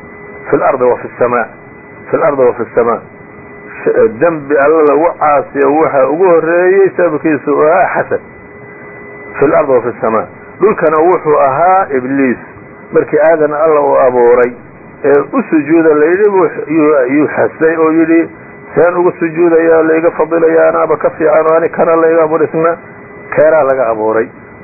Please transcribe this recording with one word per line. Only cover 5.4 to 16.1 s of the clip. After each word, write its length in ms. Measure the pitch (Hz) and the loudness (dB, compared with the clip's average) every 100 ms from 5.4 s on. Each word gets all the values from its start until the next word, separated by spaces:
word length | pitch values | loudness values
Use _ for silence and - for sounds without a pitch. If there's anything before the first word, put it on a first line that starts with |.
| - 139 139 151 | -2 -2 0 0
waxa 280 | 156 139 131 | 0 0 0
ugu 160 | 156 | 2
horreeyey 680 | 190 165 156 175 185 196 185 - | 2 2 2 0 2 2 2 0
sababkiisu 540 | 175 147 160 143 147 143 | -2 -2 -2 -2 -2 0
oo 120 | 151 | 2
ah 160 | 185 165 | 2 0
xasad. 260 | 165 - - - - - - - - - - - - - - | -2 -4 -6 -8 -20 -20 -20 -20 -20 -20 -20 -20 -20 -12 -2
Fil 160 | 147 | 0
ardi 180 | 165 143 | 0 0
wa 100 | 127 | 0
fis 180 | 117 - | -2 -6
samaa. 260 | 120 110 92 - - - | -4 -2 -4 -12 -20 -2
Dhulkana 380 | 190 196 160 156 170 | -2 0 0 0 0
wuxuu 300 | 170 156 147 | 0 0 0
ahaa 480 | 139 135 175 190 190 135 | 2 2 2 2 0 -4
Ibliis. 420 | 127 139 131 113 - - - - - | -4 -2 -2 -2 -10 -20 -20 -20 -4
Markii 260 | 160 - 151 | -2 0 0
Aadan 340 | 156 165 151 | 2 2 0
Alla 280 | 147 160 151 | 0 0 0
uu 160 | 143 135 131 | 2 2 2
abuuray, 460 | 123 120 123 123 - - - - - | 4 4 4 2 -4 -20 -20 -20 -6
ee 160 | 143 143 143 | 0 0 0
u 100 | 269 - | -4 -2
sujuuda 440 | 156 139 165 160 | -2 0 2 2
la 100 | 151 | 2
yidhi, 240 | 151 | 2